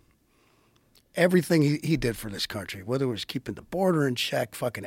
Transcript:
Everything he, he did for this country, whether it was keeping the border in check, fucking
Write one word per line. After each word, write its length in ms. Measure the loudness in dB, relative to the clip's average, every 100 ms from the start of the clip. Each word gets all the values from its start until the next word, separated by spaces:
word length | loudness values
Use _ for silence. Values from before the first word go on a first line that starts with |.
| _ _ _ _ _ _ _ _ _ _ _ 0
Everything 460 | 4 4 4 4
he, 180 | 4 2
he 140 | 0 0
did 200 | 0 -4
for 140 | -8
this 160 | -8 -8
country, 360 | -8 -10 -10
whether 200 | -6 -2 -2
it 20 |
was 160 | -4
keeping 300 | -6 -8 -8 -10
the 60 |
border 440 | -8 0 2 4 2
in 80 |
check, 400 | 0 -2 -2 -4
fucking 320 | -4 -4 -4